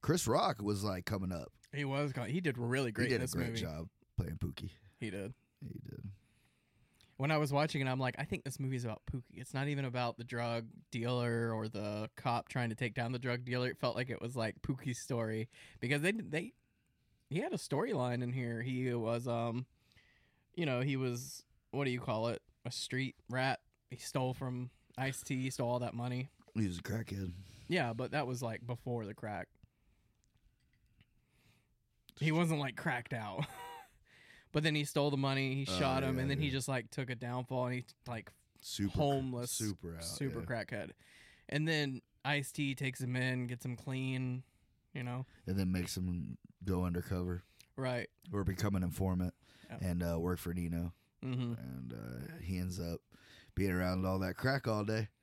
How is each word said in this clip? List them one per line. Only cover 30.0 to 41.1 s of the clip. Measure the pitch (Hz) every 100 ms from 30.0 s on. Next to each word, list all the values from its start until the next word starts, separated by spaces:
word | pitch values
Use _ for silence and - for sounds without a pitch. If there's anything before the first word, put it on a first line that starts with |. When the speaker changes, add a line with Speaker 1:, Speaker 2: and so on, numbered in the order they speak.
| _ _ _ _ _ _ _ _ _ _ - _ _ _ _ _ _ _ _ _ _ -
Speaker 2:
He | 151
wasn't, | 156 170 156
like, | 139 113
cracked | 165 123 117
out. | 123 107 92 147
<laughs> | - - - - - _ - - - -
But | 151
then | 156 151
he |
stole | 143 - 143
the | 139
money, | 135 135 135 131
he | 139
Speaker 1:
Oh, | -
Speaker 2:
shot | 139 131
him, | 135
Speaker 1:
yeah, | 131
Speaker 2:
and | 135
then | 139
he | 147
Speaker 1:
yeah. |
Speaker 2:
just, | 135 127
like, | 131 113
took | - 127
a | 123
downfall, | 123 123 123 127 123
and |
he, | 123 123 - -
like, | 117 - - _ _
Speaker 1:
Super, | - - 101 -
Speaker 2:
homeless, | 147 139 131 123 123
Speaker 1:
super | - 107 95 85 82
out, |
Speaker 2:
super | 82 - 139 117
Speaker 1:
yeah. | 113
Speaker 2:
crackhead. | 117 107 110 82 - -